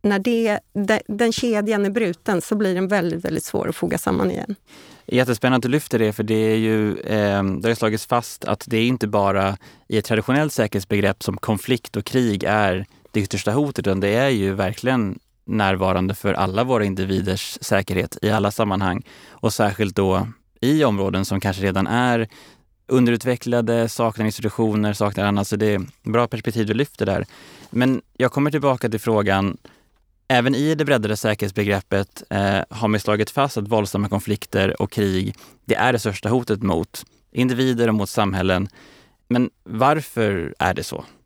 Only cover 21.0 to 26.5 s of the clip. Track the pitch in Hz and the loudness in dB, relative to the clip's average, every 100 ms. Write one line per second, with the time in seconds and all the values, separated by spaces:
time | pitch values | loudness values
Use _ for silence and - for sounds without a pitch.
21 | 98 95 98 98 98 92 95 95 98 120 | 0 0 -2 0 -2 0 0 0 0 2
22 | 127 117 110 - - _ _ _ - 127 | 2 2 -2 -8 -20 _ _ _ 0 2
23 | 120 117 127 123 123 120 113 117 113 - | 4 2 0 -2 0 0 2 0 0 0
24 | 117 110 107 - 110 - 113 107 107 104 | -2 0 -4 -2 -6 0 0 2 0 0
25 | 104 101 101 101 101 104 107 101 - _ | -2 0 0 0 0 0 0 0 -4 _
26 | 113 113 120 113 120 | -2 0 0 -2 -4